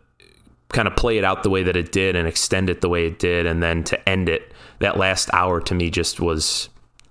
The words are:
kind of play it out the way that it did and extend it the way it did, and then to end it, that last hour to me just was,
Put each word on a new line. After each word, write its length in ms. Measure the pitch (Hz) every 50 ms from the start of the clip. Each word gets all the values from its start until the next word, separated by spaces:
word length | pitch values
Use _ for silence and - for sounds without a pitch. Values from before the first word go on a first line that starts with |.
| _ _ _ _ - - - - - - - _ _ -
kind 180 | - 123 110 98
of 80 | -
play 220 | - - 120 113 107
it 60 | 95
out 200 | 95 95 - -
the 60 | 104
way 140 | 95 95 90
that 140 | 90 87 90
it 140 | 85 - -
did 220 | 95 95 95 90 87
and 100 | 85 82
extend 420 | 80 - - - 98 95 95 90
it 120 | 87 -
the 80 | - 90
way 160 | 87 87 82
it 140 | 82 80 -
did, 260 | - 90 87 87 85
and 180 | 85 82 85 85
then 180 | 85 82 85 80
to 260 | - - - - -
end 180 | 95 95 92 85
it, 240 | 82 - - - - - - - - -
that 180 | 95 101 - 98
last 320 | 95 95 95 90 - -
hour 300 | - 87 90 92 90 85
to 120 | - - 92
me 160 | 90 87 85
just 300 | 82 85 82 - - -
was, 480 | 85 85 80 80 78 - - - - - - - - _ _ - - _